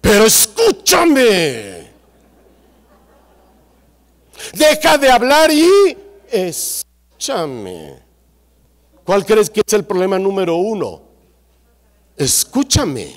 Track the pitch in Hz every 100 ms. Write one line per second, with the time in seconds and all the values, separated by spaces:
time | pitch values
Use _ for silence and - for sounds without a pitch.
0 | - 208 220 - - - 453 - - 359
1 | 339 277 240 190 160 117 101 87 80 _
2 | _ _ _ _ _ _ _ _ _ _
3 | _ _ _ _ _ _ _ _ _ _
4 | _ _ _ - - - 302 302 311 302
5 | 277 247 247 294 320 302 339 403 392 -
6 | - - _ 220 185 156 - - - _
7 | _ _ - 254 160 123 98 90 76 65
8 | _ _ _ _ _ _ _ _ _ _
9 | - 202 180 226 208 208 - 208 202 185
10 | 185 190 196 196 180 165 202 214 127 80
11 | _ _ _ _ _ _ _ _ _ _
12 | _ _ 135 - - 247 277 311 233 127
13 | 76